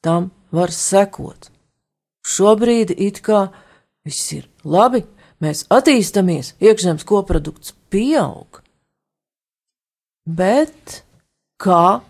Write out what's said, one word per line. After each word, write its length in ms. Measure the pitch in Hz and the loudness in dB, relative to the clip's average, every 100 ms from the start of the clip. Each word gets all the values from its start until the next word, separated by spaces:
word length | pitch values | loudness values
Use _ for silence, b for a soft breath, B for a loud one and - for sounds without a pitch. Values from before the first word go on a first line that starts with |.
tam 280 | 165 170 185 _ _ | -2 -2 -4 _ _
var 260 | 165 175 | -2 -2
sekot. 760 | 165 - 196 202 - - - - _ _ _ _ _ _ _ - | -4 0 0 0 -4 -16 -18 -20 _ _ _ _ _ _ _ -10
Šobrīd 680 | - 196 214 240 233 214 - | 0 4 4 2 0 0 -2
it 240 | 202 202 | -4 -4
kā 300 | - 214 190 b b b b _ 151 | 0 0 0 b b b b _ -14
viss 260 | - - | -10 -10
ir 160 | 147 - _ | -12 -16 _
labi, 420 | 151 160 240 247 - b b b | -2 2 2 0 -6 b b b
mēs 240 | 156 147 - | -6 -6 0
attīstamies, 880 | 226 277 262 180 208 185 160 127 - | 2 4 2 2 0 0 -2 -8 0
iekšzemes 480 | 208 214 180 151 | 2 2 0 -4
koprodukts 720 | - 202 196 165 151 - - _ _ | -2 -2 0 -4 -4 -14 -20 _ _
pieaug, 760 | 190 247 311 156 - - - _ _ _ _ _ _ _ _ _ _ _ _ _ _ _ _ - | -4 0 0 -2 -6 -20 -20 _ _ _ _ _ _ _ _ _ _ _ _ _ _ _ _ -12
bet 760 | 165 185 254 311 _ - - _ _ _ _ _ _ | -2 0 2 0 _ -20 -20 _ _ _ _ _ _
kā 400 | 196 175 175 220 _ | 2 4 4 2 _